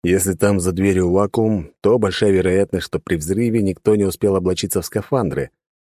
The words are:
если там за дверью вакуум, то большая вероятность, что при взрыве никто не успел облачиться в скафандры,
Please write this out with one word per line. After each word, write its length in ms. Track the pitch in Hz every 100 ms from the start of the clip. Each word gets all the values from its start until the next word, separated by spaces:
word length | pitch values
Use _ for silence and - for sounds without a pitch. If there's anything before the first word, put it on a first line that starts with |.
если 300 | 87 95 95
там 260 | 90 101 101
за 120 | 90
дверью 380 | 87 98 92 90
вакуум, 640 | 95 101 - 110 104 80 _
то 180 | 101 120
большая 320 | 104 - 104
вероятность, 540 | 95 90 95 98 92
что 160 | - -
при 160 | - 85
взрыве 460 | 78 95 120 113
никто 340 | 98 87 - 107
не 80 |
успел 320 | 98 - 104 95
облачиться 460 | 90 90 98 95
в 40 | -
скафандры, 640 | 107 - 135 95 67 67 _ _ _ _